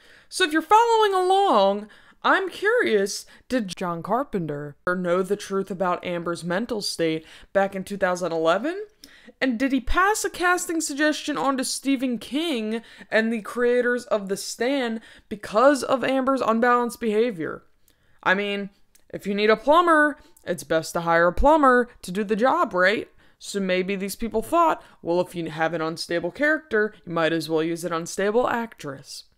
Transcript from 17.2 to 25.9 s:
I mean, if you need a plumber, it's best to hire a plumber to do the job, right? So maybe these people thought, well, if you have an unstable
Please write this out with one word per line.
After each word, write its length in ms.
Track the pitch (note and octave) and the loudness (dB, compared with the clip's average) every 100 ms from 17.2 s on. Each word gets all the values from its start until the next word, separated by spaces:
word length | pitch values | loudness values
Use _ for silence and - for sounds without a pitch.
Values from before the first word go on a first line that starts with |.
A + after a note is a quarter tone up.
| B3 F3 C#3 - - _ _ _ _ _ | 0 -2 -8 -10 -16 _ _ _ _ _
I 120 | - | 0
mean, 360 | F#3 G3+ G3+ G3+ - _ _ _ | 0 0 -6 -8 -14 _ _ _
if 140 | D#3+ G3 | -10 -6
you 80 | |
need 160 | G3+ G#3+ | 0 4
a 60 | G#3+ | 4
plumber, 600 | B3+ D#4+ F4 D#4 D4+ C#4 - _ - | 6 4 6 4 4 0 -14 _ -8
it's 180 | F3+ | -8
best 280 | - D#3+ D#3+ | -2 -2 -2
to 100 | E3+ | -4
hire 260 | E3+ E3 F3 | 2 4 4
a 40 | |
plumber 560 | E3+ C#4 D#4+ C4+ B3 A#3+ - | 4 4 6 6 4 2 -6
to 100 | - | -8
do 100 | F#3 | -6
the 140 | G3+ G#3 | -2 0
job, 380 | B3+ D#4 E4+ | 2 2 0
right? 340 | F3+ F#3 A3+ - _ _ _ | 2 2 0 -6 _ _ _
So 220 | - G3+ | -10 -6
maybe 360 | F#3+ F#3 F#3 G3 | -2 -2 -2 -4
these 200 | G3 - | -6 -6
people 260 | A3+ A3 | -4 -4
thought, 400 | G#3+ E4+ E4 - - - | 0 2 2 0 -8 -12
well, 200 | E3 F3 | -2 -2
if 140 | E3+ | -2
you 160 | F3 D#3+ | -6 -8
have 220 | D#3 D#3+ | -2 -2
an 80 | E3 | -2
unstable 500 | D#3+ | -6